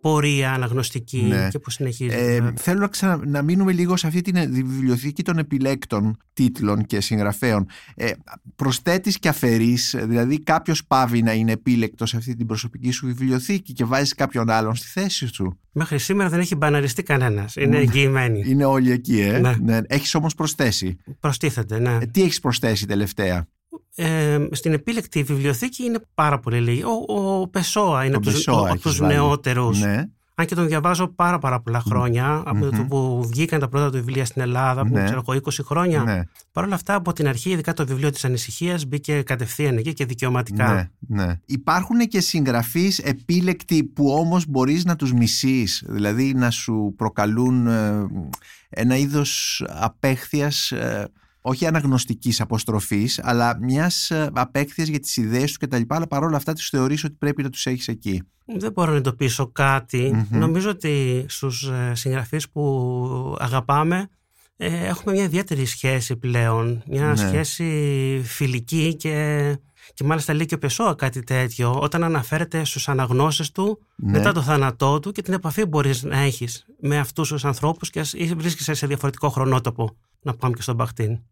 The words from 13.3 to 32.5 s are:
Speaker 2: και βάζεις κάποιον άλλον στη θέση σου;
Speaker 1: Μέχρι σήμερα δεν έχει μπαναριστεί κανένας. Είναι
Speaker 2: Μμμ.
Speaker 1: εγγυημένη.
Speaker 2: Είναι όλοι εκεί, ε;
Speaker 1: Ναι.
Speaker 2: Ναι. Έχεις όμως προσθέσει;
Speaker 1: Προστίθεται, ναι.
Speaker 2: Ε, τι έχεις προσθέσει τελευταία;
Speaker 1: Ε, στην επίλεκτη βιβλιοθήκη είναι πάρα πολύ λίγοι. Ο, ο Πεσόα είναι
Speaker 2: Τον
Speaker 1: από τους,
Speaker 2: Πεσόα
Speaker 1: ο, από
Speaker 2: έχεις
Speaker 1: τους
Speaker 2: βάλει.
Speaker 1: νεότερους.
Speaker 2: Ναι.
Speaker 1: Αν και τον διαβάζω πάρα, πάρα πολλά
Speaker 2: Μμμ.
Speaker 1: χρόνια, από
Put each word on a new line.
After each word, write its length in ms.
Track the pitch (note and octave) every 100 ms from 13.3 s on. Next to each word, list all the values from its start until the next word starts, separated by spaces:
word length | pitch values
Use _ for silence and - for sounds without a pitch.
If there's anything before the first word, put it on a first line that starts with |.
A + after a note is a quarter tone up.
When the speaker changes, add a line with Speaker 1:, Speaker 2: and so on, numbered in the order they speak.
| B2+ B2+ G3+ -
Speaker 2:
και 120 | B2+ A#2
βάζεις 280 | C3 C#3 -
κάποιον 340 | C3+ B2 A2+
άλλον 260 | A2+ A2 A#2
στη 120 | -
θέση 400 | - F#3+ - B2
σου; 240 | - F#2 F2+ _
Speaker 1:
Μέχρι 280 | D3 E3 C#3+
σήμερα 300 | - G3 F#3
δεν 100 | E3+
έχει 160 | F3+ D#3
μπαναριστεί 480 | D3+ D3 C#3 A#2+
κανένας. 520 | F3+ C#3 B2+ G#2 G2+ -
Είναι 120 | C#3 D3
Speaker 2:
Μμμ. 40 |
Speaker 1:
εγγυημένη. 600 | B2 C3 C#3 C3+ B2 G#2+ G#2
Speaker 2:
Είναι 200 | C#3 C#3
όλοι 260 | C3+ B2+
εκεί, 280 | B2 B2 A2+
ε; 200 | G2+ A#2+
Speaker 1:
Ναι. 160 | B2 A#2
Speaker 2:
Ναι. 180 | A2 A2+ -
Έχεις 280 | C#3 - D#3+
όμως 200 | D#3 -
προσθέσει; 640 | D#3 - C3 - F#2 F2+ - C#3
Speaker 1:
Προστίθεται, 600 | D3 C3+ D#3 B2 G2+ A2
ναι. 180 | B2 A#2
Speaker 2:
Ε, 40 | A2+
τι 160 | D3+
έχεις 180 | F#3 -
προσθέσει 460 | - A2+ A#2 G#2 G2
τελευταία; 640 | G2+ G2+ - F#2+ F2 E2 _ _ E4 _ -
Speaker 1:
Ε, 420 | E3 D#3+ D3+ D3 D3
στην 220 | D3 E3
επίλεκτη 500 | D3+ F#3 A#3 - D#3
βιβλιοθήκη 600 | C#3 C#3+ C#3+ B2+ B3 B3+
είναι 160 | B3 A3+ -
πάρα 260 | - D3+ C#3
πολύ 200 | A#2 A#2+
λίγοι. 240 | A#2 A#2+
Ο, 300 | A#3 A3+ - G#3 G3 F#3+
ο 60 | F#3
Πεσόα 560 | F#3+ E3+ G#3+ G3 C#3 C3+
είναι 80 |
Speaker 2:
Τον 80 | C3+
Speaker 1:
από 40 | G#2
τους, 80 | -
Speaker 2:
Πεσόα 120 | D#3 A#2
Speaker 1:
ο, 40 |
από 80 | G2
Speaker 2:
έχεις 140 | F2+
Speaker 1:
τους 160 | D#3+ C#3
Speaker 2:
βάλει. 140 | D3
Speaker 1:
νεότερους. 680 | D3 C#3+ D3 C3 B2 A#2+ G2+
Speaker 2:
Ναι. 240 | G2+ G2+ G#3 _ _ -
Speaker 1:
Αν 100 | E3
και 100 | F3
τον 120 | E3
διαβάζω 400 | D#3 E3 F3 F3+
πάρα, 320 | - F3 F3
πάρα 220 | C3+ B2
πολλά 160 | A#2+ A#2+ A#2
Speaker 2:
Μμμ. 40 |
Speaker 1:
χρόνια, 520 | B2 B2 A#2 C3+ D3+
από 200 | D3+